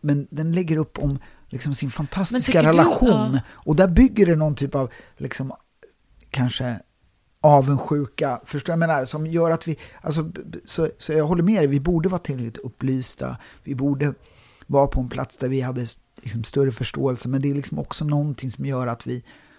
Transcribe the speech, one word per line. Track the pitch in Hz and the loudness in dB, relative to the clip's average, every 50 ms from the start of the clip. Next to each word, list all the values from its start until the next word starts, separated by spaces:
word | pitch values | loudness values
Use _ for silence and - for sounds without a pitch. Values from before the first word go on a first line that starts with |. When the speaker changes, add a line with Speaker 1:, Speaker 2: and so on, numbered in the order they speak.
Speaker 1:
men | - 147 143 143 139 - | -2 0 0 0 -2 -6
den | 147 147 160 165 | -8 -6 -2 -2
lägger | 165 185 180 160 160 | 0 0 0 0 0
upp | 156 151 - _ - | 0 0 -4 _ -4
om | 147 143 139 - - - - _ - | -4 -4 -4 -4 -8 -14 -20 _ -18
liksom | - - 120 - 143 135 | -14 -12 -6 -4 -4 -4
sin | - 151 131 | -2 -4 -6
fantastiska | - - 147 - - 190 190 - 233 | -4 -6 -8 -4 -2 -4 -2 0 -2
Speaker 2:
Men | 254 - | -2 0
tycker | - - 165 | 2 4 6
du, | 147 156 165 170 | 6 6 6 6
Speaker 1:
relation. | - - - - 247 240 180 - - 127 131 | 6 6 4 4 4 4 4 4 2 0 0
Speaker 2:
ja. | 127 - - | -2 -2 -6
Speaker 1:
Och | - - _ 151 156 | -14 -8 _ 0 4
där | 151 190 | 4 4
bygger | 185 165 226 262 262 - 214 190 | 6 8 6 6 6 6 4 4
det | 175 165 | 4 4
någon | 156 156 151 139 | 2 2 0 0
typ | - 139 131 - | -2 -4 -4 -2
av | 139 131 123 - - - _ _ | -4 -4 -4 -8 -16 -20 _ _
liksom, | - 139 131 - - 135 131 - - _ _ _ _ - _ _ _ _ _ _ _ - _ | -10 -10 -8 -6 -8 -8 -8 -10 -16 _ _ _ _ -20 _ _ _ _ _ _ _ -16 _
kanske | - 135 123 123 - - 127 123 113 87 - _ _ _ _ _ _ _ _ _ _ _ - | -2 -2 -2 -2 -2 -4 -6 -6 -6 -8 -12 _ _ _ _ _ _ _ _ _ _ _ 6
avundsjuka, | 151 147 139 131 139 143 - - - 151 147 139 - - - 151 135 123 - - | 6 6 6 6 4 0 -2 0 -2 -2 -2 -2 -6 -4 -4 -2 -2 -2 -6 -8
förstår | - - 143 - 180 165 | -10 -10 -6 -4 -2 0
jag | 165 | 2
menar, | 165 160 156 139 131 | 4 4 4 2 0
som | 117 - 151 156 | -2 -4 -6 -6
gör | 160 165 170 165 160 | -4 0 0 2 2
att | 165 165 - | 2 0 -2
vi, | 165 147 - - - - - | -6 -6 -8 -10 -18 -20 -10
alltså, | - - 147 165 156 | -6 -4 -2 -2 -4
b-, | 165 180 - - | -4 -8 -12 -14
b-, | 165 165 - - | -14 -16 -16 -12
så, | - - 165 160 - - | -8 -2 -2 -2 -2 -2
så | - - - 151 | -8 -6 -2 0
jag | 156 151 | 0 2
håller | 151 180 170 165 | 2 2 2 4
med | 202 220 190 | 4 4 4
dig, | 151 | 4
vi | 139 139 139 | 4 2 2
borde | 139 175 180 160 160 190 | 2 2 2 2 2 0
vara | 190 170 | -2 -2
tillräckligt | - - 135 127 117 117 117 | -4 -6 -6 -6 -6 -8 -8
upplysta, | - - 123 - _ 127 135 131 131 123 - - - - 64 - - - - - - _ | -10 -12 -14 -10 _ -4 -2 -2 -2 -4 -8 -8 -8 -8 -8 -8 -12 -16 -20 -20 -18 _
vi | - 135 | -10 -6
borde | 123 139 143 139 135 147 143 135 - _ _ _ - _ _ _ _ - | -2 -2 -2 0 0 -2 -2 -2 -6 _ _ _ -20 _ _ _ _ -8
vara | - 139 139 139 | 0 2 2 2
på | 139 - 131 | 2 0 -2
en | 123 120 | -4 -4
plats | - 131 131 - - | -6 -8 -8 -8 -8
där | - 127 | -6 -4
vi | 127 135 131 | -2 -2 -2
hade | 123 131 127 127 | -2 -4 -6 -6
s-, | 120 117 - - _ _ _ - | -8 -8 -10 -16 _ _ _ -16
liksom | - 110 101 117 110 | -12 -8 -8 -8 -8
större | - - 143 139 135 | -2 0 0 2 2
förståelse, | 113 - 120 - - 139 135 135 127 120 - | 0 -4 -6 -6 -4 -2 -2 -2 -2 -2 -4
men | 123 135 135 | -2 -2 0
det | 139 143 | 0 -2
är | 139 | -2
liksom | 143 139 - 156 147 | -4 -6 -6 -6 -8
också | 139 - - - 156 | -6 -6 -6 -4 -2
någonting | 147 147 147 147 151 131 - 135 127 | 0 0 0 0 -2 -4 -6 -8 -8
som | 110 - 135 | -8 -6 -6
gör | 139 135 127 123 | -4 -4 -4 -4
att | 120 117 - - | -4 -6 -6 -6
vi | - 123 120 - - - - _ _ _ | -8 -8 -8 -10 -16 -20 -20 _ _ _